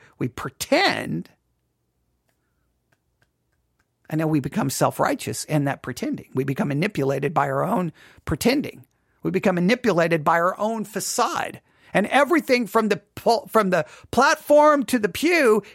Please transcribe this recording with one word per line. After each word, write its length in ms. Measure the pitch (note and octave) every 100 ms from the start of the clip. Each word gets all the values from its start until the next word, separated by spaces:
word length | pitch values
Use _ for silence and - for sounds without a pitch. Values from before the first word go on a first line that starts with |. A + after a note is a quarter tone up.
| _ -
We 100 | C3
pretend, 1000 | - - - - D4+ G4 A2 - D#3+ - _ _ _ _ _ _ _ _ _ _ _ _ _ _ _ _ _ _ _ _ _ _ _ _ _ _ _ -
and 120 | D#3
then 80 | D#3+
we 100 | D#3
become 300 | D3 G#3 C#3
self-righteous 760 | - C3+ - C#3+ C#4+ - A#2
in 220 | - D3+ C#3
that 160 | -
pretending. 480 | B2+ B2 D#4 - -
We 120 | C3 C#3
become 240 | C3+ C#3+
manipulated 640 | C#3 F3+ - C3+ C#3 C#3+
by 160 | D3+ C#3+
our 160 | C3+ D3+
own 260 | B3 E3+ - - _
pretending. 600 | - D3+ A#3+ C#4+ B2+ - - _ _ _
We 100 | E3
become 240 | F3+ G3+ F3
manipulated 680 | F3+ A#3+ A3+ E3+ E3 E3
by 160 | D#3 E3+
our 180 | F3 -
own 280 | G#3+ A3+ G#3
facade. 760 | F#3+ - - D#4 D#4+ - - _ _ _
And 140 | F3+ G#3
everything 600 | C4 C#4 E4 - B3 A3
from 220 | A3+ G#3+
the 80 | F#3 - -
pul-, 320 | - A3 -
from 220 | A3 G3
the 160 | F3 - - -
platform 720 | A#3 C#4+ D4+ - D4 D4+ C#4+ A#3
to 140 | B3
the 100 | G3+
pew 540 | - D#4+ F4 B3 G#3+ -